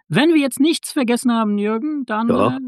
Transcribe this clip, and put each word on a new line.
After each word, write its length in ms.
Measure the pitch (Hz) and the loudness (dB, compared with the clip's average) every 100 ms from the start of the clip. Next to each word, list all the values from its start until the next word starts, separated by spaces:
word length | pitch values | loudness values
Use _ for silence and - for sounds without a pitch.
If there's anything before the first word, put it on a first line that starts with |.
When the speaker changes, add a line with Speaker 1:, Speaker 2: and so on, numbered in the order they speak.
| _ | _
Speaker 1:
Wenn 220 | 165 320 | 2 4
wir 120 | 320 | 4
jetzt 180 | 277 - | 0 2
nichts 320 | 302 294 - | 0 0 -4
vergessen 400 | 302 233 240 247 | -2 0 0 0
haben, 280 | 226 214 208 | 0 0 0
Jürgen, 440 | 208 220 302 302 247 | -2 -2 -4 -6 -4
dann, 220 | 214 233 | -4 0
Speaker 2:
Doch. 240 | 233 - | 0 0
Speaker 1:
äh, 60 | 262 | -4